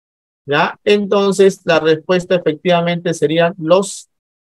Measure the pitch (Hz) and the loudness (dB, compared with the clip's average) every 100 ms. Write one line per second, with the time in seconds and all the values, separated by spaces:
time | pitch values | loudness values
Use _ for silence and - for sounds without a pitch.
0 | _ _ _ _ - 143 185 - - 208 | _ _ _ _ -6 -2 -2 -4 0 0
1 | 202 202 196 190 196 190 - 160 156 156 | 2 0 0 2 2 2 0 0 2 0
2 | - 185 175 180 165 151 185 175 170 175 | 0 -2 0 -2 -2 -4 0 0 0 -4
3 | 175 165 151 160 170 175 156 180 196 - | -4 -2 -2 0 0 -2 0 0 0 -8
4 | - _ _ _ _ | -18 _ _ _ _